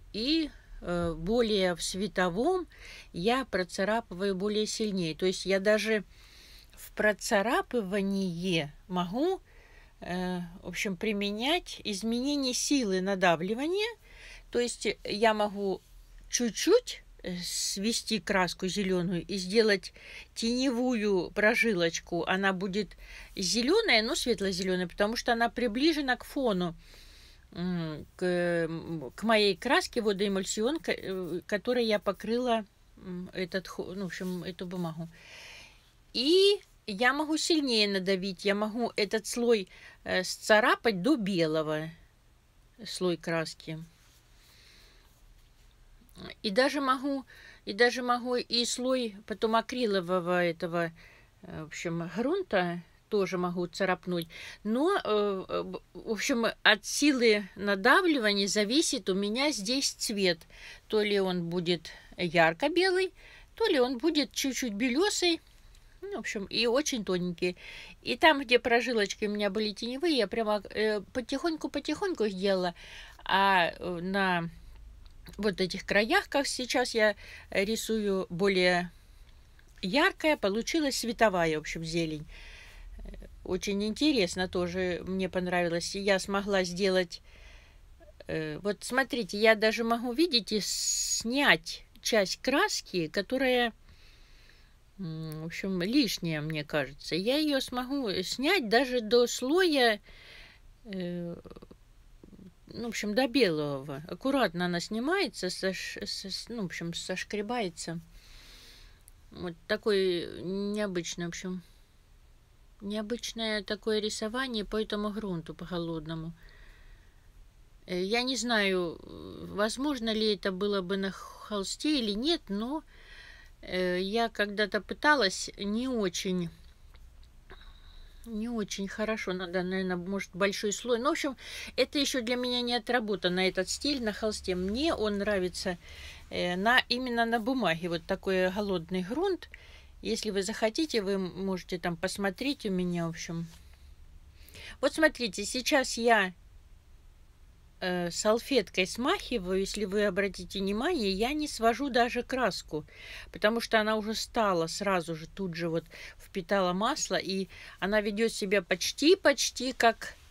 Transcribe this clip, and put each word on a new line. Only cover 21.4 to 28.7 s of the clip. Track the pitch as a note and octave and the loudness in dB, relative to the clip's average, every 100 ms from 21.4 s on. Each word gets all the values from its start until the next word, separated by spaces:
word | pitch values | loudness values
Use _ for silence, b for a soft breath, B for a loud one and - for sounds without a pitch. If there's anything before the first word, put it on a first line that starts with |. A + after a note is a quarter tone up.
| G#3 A#3 A3+ F#3 E3+ - - F3 - | 4 4 4 4 2 0 -4 -2 0
Она | F#3 G3 | 2 2
будет | F#3+ G3 F#3+ G3 - B B B - | 0 -2 -4 -4 -8 B B B -6
зелёная, | F3+ G3 B3 G#4 G#4+ A#3 | -2 0 4 4 4 4
но | A3 E4 | 2 0
светло-зелёная, | - G#3+ G3 F3+ F#3 F#3 F3+ | 0 0 0 -2 0 0 -2
потому | - G#3 A#3 | 0 0 0
что | - | 0
она | A#3 A#3 | 2 2
приближена | - A#3+ G#3+ D#4 D4+ C4+ B3 | 0 -2 2 2 2 0 -2
к | - | -4
фону, | D4 B3+ F#3 F3 E3 B B B B B B B | -2 0 2 0 -4 B B B B B B B
м, | - F3+ F3 D#3+ D3+ - - | -6 -4 -2 -4 -8 -12 -4
к, | |
м, | F#3 F3+ F3 E3+ E3 | 0 2 2 2 0